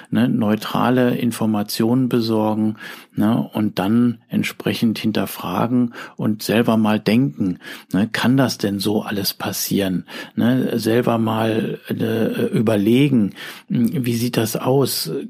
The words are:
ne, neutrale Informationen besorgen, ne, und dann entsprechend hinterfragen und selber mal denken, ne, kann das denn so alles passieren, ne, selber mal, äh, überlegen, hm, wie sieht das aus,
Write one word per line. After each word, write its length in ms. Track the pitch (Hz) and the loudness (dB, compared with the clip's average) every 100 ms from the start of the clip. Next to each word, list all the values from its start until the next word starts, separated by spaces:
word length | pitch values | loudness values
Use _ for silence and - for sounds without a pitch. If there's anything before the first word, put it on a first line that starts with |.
| - | -4
ne, 180 | 110 123 | 0 2
neutrale 880 | 123 104 107 - 98 110 127 123 123 | 2 0 0 -2 0 2 2 2 0
Informationen 920 | 120 113 110 107 104 - 113 123 127 | -2 -2 0 0 -2 0 2 2 2
besorgen, 680 | 120 113 110 110 107 110 110 - - - | 0 2 2 2 0 -2 -2 -10 -16 -10
ne, 360 | - 107 117 - | 0 2 2 0
und 260 | - 104 - | -2 -2 0
dann 400 | 95 117 120 117 _ | 0 2 2 -2 _
entsprechend 720 | 107 107 - - 98 117 107 | -4 -2 -4 -4 0 0 0
hinterfragen 960 | 113 104 98 - - 95 117 123 120 - - - | -2 -2 -4 -6 -6 -2 0 2 0 -2 -16 -6
und 260 | 120 104 | -4 -2
selber 340 | - 107 120 110 | 0 2 4 4
mal 220 | 107 107 | 2 2
denken, 580 | - 113 139 - 98 87 - - - | 2 2 2 0 -2 -4 -10 -18 -4
ne, 160 | 92 110 | -2 0
kann 260 | - 113 135 | 0 2 2
das 220 | 123 - | 2 0
denn 200 | 104 101 | -2 -2
so 240 | 101 107 | 0 -2
alles 320 | - 101 95 | -2 -4 -6
passieren, 720 | - 98 95 - 101 98 90 - - - | -6 -6 -4 -2 0 0 -2 -6 -12 -8
ne, 440 | - 110 127 - 120 | 0 2 2 0 0
selber 400 | 107 117 120 117 | 2 2 2 2
mal, 640 | 113 110 113 110 104 107 - | 0 0 0 0 -2 -6 -6
äh, 580 | 110 113 113 107 - 117 165 | -4 -2 -2 -2 -2 -2 0
überlegen, 800 | 113 107 101 120 143 127 98 - - - - | 2 2 4 4 4 4 2 -2 -14 -16 -4
hm, 360 | - 117 139 | 0 0 0
wie 100 | 120 | -2
sieht 220 | 117 123 120 | -2 -2 -2
das 200 | 110 139 | -2 -2
aus, 540 | 135 139 131 - - 139 | 0 2 2 -2 -6 -8